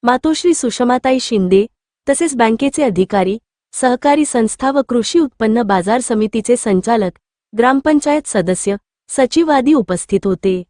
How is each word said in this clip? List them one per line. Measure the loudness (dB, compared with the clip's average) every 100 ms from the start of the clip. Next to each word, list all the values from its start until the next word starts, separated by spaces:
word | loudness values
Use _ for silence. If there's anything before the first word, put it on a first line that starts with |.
मातोश्री | 0 0 0 0 0
सुषमाताई | 0 -2 -2 -2 0 0 -2
शिंदे, | 0 -2 2 2 2 _ _ _ -4
तसेच | -2 -2
बँकेचे | 0 0 0 -2 0
अधिकारी, | -2 0 0 0 -2 -4 _ _ _
सहकारी | -4 -2 0 2 2
संस्था | 2 0 -2 -2 -2
व | 0 0
कृषी | -2 0 0
उत्पन्न | 0 _ 0 0
बाजार | 0 0 0 -2
समितीचे | 0 -2 0 -2 0 0
संचालक, | 2 0 0 0 -2 -6 _ _ _ -2
ग्रामपंचायत | 0 2 2 0 2 -2 -2
सदस्य, | -4 -2 -2 -4 -6 _ _ _
सचिव | 0 0 2 2
आदी | 2 4
उपस्थित | 2 2 -4 -2 -2
होते. | -2 -2 -2 -4 -6